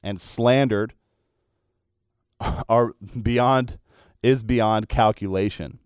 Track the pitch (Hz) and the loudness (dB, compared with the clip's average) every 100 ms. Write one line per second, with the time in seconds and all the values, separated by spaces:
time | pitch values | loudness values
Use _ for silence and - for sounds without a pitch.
0 | 98 98 - - 120 131 135 104 110 _ | -8 -10 -10 0 2 4 2 0 -4 _
1 | _ _ _ _ _ _ _ _ _ _ | _ _ _ _ _ _ _ _ _ _
2 | _ _ _ _ - - - 113 120 - | _ _ _ _ -6 -6 0 2 2 -4
3 | 104 123 110 120 123 131 127 - _ _ | -14 -6 -2 2 2 2 0 -10 _ _
4 | _ _ 120 131 110 123 107 110 107 - | _ _ 0 2 0 0 2 0 -2 2
5 | 110 104 101 95 104 - 76 - | 2 2 -4 -2 -2 -4 -14 -14